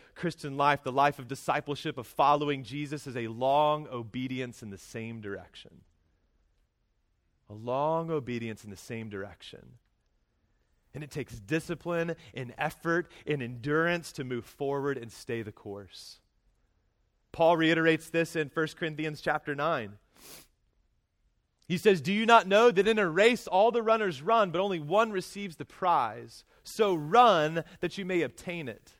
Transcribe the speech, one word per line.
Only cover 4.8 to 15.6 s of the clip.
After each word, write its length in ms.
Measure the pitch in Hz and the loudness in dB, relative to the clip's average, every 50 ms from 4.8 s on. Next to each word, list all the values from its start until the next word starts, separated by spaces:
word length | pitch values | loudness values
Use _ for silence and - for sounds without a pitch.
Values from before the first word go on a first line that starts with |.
| - - - 120 113 117 113 113 | -16 -14 -12 -10 -10 -10 -10 -10
direction. 600 | 104 101 98 92 92 - - - - - - - - _ _ _ _ _ _ _ _ _ _ _ _ _ _ _ _ _ _ _ _ _ _ _ _ _ _ _ _ _ _ _ _ - | -10 -10 -10 -10 -12 -14 -20 -20 -20 -20 -20 -20 -20 _ _ _ _ _ _ _ _ _ _ _ _ _ _ _ _ _ _ _ _ _ _ _ _ _ _ _ _ _ _ _ _ -18
A 40 | 104 | -16
long 540 | 107 110 120 123 135 143 156 160 165 165 165 165 | -12 -6 -4 -2 0 0 0 0 0 -2 -2 -4
obedience 500 | 151 127 113 123 120 117 113 110 104 - | -4 -4 -4 -4 -4 -4 -6 -8 -10 -12
in 80 | 107 | -16
the 60 | 98 | -16
same 320 | - - - 123 113 113 110 | -16 -14 -12 -10 -10 -10 -8
direction. 680 | 101 98 98 101 95 - - - - - - - - - _ _ _ _ _ _ _ _ _ _ _ _ _ _ _ _ _ _ _ _ _ _ - | -8 -8 -8 -10 -12 -16 -20 -20 -20 -20 -20 -20 -20 -20 _ _ _ _ _ _ _ _ _ _ _ _ _ _ _ _ _ _ _ _ _ _ -16
And 80 | 135 151 | -14 -14
it 80 | 143 | -12
takes 300 | - 147 127 - 120 117 | -10 -10 -10 -10 -12 -14
discipline 720 | 101 98 151 165 156 - 175 - - 165 175 170 165 170 165 - - - - | -8 -4 -4 -4 -2 -4 -8 -8 -6 -4 -2 -2 -2 -2 -4 -8 -12 -16 -12
and 220 | - 131 120 117 | -10 -10 -10 -6
effort 540 | - 139 156 - - - 170 165 170 175 - - - - | -6 -6 -6 -6 -6 -2 0 0 0 -2 -4 -10 -12 -6
and 160 | - 151 143 123 | -4 -4 -4 -4
endurance 680 | 117 127 120 110 143 147 156 165 170 175 175 165 - - | -6 -8 -8 -4 -2 0 2 2 2 0 -2 -4 -8 -10
to 100 | - 143 | -10 -8
move 220 | 127 127 120 113 | -6 -6 -8 -8
forward 520 | - - - 143 139 139 139 135 143 139 | -10 -10 -6 -4 -4 -2 -2 -2 -2 -4
and 140 | 123 117 113 | -4 -6 -12
stay 320 | - - - - 123 117 113 | -16 -14 -10 -8 -6 -6 -6
the 80 | 104 | -8
course. 720 | 104 - | -12 -14